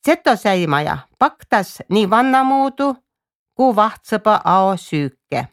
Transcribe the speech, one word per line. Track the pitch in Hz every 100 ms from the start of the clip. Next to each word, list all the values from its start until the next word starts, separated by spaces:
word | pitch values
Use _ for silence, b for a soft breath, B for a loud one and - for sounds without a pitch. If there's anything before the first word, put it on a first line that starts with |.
| -
Seto | 330 - 220
säimaja | 214 185 165 143 151 147 - _
paktas | 277 - - 226 185 - -
nii | 196 196
vannamuudu | 220 262 262 262 269 269 269 277 262 _ _ _ _ _
ku | - 262 208
vahtsõba | 214 - - 214 214 214
ao | - 185 190 185
süüke. | - 156 139 _ _ 135 131